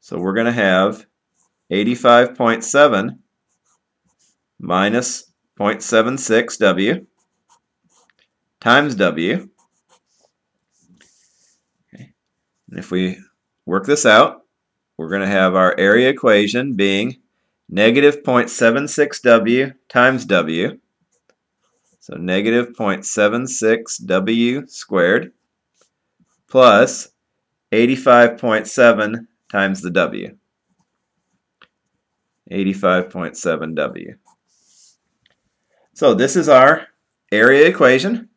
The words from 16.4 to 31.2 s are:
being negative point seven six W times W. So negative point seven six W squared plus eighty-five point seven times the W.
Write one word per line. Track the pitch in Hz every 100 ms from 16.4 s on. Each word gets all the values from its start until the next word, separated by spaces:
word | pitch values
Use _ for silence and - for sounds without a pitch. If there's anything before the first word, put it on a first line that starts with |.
| 104 113 139
being | 110 98 98 117 135 _ _ _ _ _
negative | 90 107 123 143 143
point | - 123 117
seven | - 117 120 143
six | - 143 -
W | 123 117 104 123 135 131 _
times | 123 127 131 -
W. | 95 78 82 104 - _ _ _ _ _ _ _ _ _ _ _ _
So | - 90
negative | 90 92 104 117 120
point | - 107 95 -
seven | - 104 113 131
six | - 110 117 113 -
W | 95 92 95 117 120 131 -
squared | - - 98 87 110 - _ _ _ _ _ _ _ _ _ _ _ _
plus | 131 127 104 123 - - _ _ _ _ _ _
eighty-five | 107 120 131 131 120 117 117
point | 123 110 107
seven | - 120 104 107 113 - _ _
times | 101 98 95
the | 90
W. | 87 85 50 50 - _ _ _ _ _ _ _ _